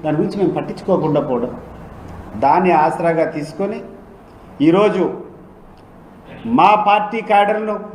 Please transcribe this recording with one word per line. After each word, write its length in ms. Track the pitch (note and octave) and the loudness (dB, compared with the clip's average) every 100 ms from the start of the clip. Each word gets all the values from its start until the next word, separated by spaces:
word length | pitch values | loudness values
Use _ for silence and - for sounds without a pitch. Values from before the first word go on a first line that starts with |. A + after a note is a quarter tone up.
| D#3 | -2
దాని 120 | D3 | -2
గురించి 200 | G#3 G3 | -2 0
మేము 140 | F3 | -2
పట్టించుకోకుండా 680 | D3+ C#3+ - - F3 D3+ D3 | -2 -6 -6 -2 0 2 0
పోవడం. 360 | C3 B2 B2 - - - - - - - - G#2 | 0 -2 -4 -8 -16 -18 -18 -18 -18 -16 -14 -2
దాన్ని 340 | C3+ E3 F#3 | 2 4 4
ఆసరాగా 540 | D#3+ D#3 D#3+ E3+ E3 D#3 | 4 2 0 0 0 -2
తీసుకొని 560 | D3+ D3 - G3 A3+ - - - - - - - - | -4 -8 -6 -6 -6 -12 -18 -20 -20 -20 -20 -16 0
ఈరోజు 520 | D3 F3+ G#3 F#3 D#3+ - - - - - - - - - - - - - - | 4 6 4 2 -2 -4 -14 -20 -20 -20 -20 -20 -20 -20 -20 -20 -20 -14 0
మా 300 | C3 F#3 G#3+ | 4 6 4
పార్టీ 460 | G#3 G#3 G#3+ A3+ | 4 2 0 -4
క్యాడర్లను, 580 | G#3+ G3+ G#3 G#3+ G#3+ G3+ - | 2 2 4 0 -4 -6 -2